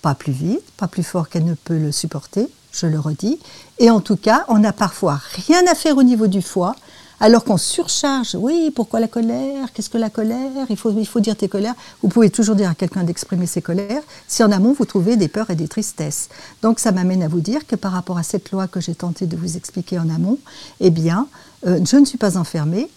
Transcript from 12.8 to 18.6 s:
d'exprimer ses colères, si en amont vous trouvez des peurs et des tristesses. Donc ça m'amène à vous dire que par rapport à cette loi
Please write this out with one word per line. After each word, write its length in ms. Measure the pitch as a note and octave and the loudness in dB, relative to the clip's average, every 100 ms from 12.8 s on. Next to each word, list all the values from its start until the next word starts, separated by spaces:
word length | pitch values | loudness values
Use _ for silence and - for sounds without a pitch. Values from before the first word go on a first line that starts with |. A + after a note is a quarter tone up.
| F3 G3 | -4 -2
d'exprimer 420 | F3 F3 - F3+ F3 | -4 -4 -4 -4 -2
ses 160 | F3+ | -4
colères, 400 | F3 F3 G3+ C4 - - - | -4 -4 -4 -8 -8 -20 -8
si 160 | - | 2
en 80 | A3 | 4
amont 220 | G3 A3 | 4 2
vous 120 | C#4+ A3+ | 2 0
trouvez 300 | G3+ F3+ A#3 | 2 2 2
des 120 | D#3 | 2
peurs 220 | G#3 A3 | -2 -4
et 40 | |
des 140 | E3 - | -4 -4
tristesses. 600 | - G#3 - D3+ - - - - - | -6 -6 -6 -8 -6 -10 -14 -20 -2
Donc 180 | A3 A3+ | 0 2
ça 100 | A#3 | 0
m'amène 320 | F#3 F3+ F#3 | 2 2 0
à 60 | D#3+ | 0
vous 120 | E3+ | -2
dire 260 | E3 C#4+ - | -2 -4 -4
que 100 | G#3+ | -4
par 160 | G3 | -4
rapport 260 | F#3 F3+ F3 | -6 -4 -6
à 40 | |
cette 260 | D#3+ F3 - | -4 -6 -4
loi 160 | F#3+ | -6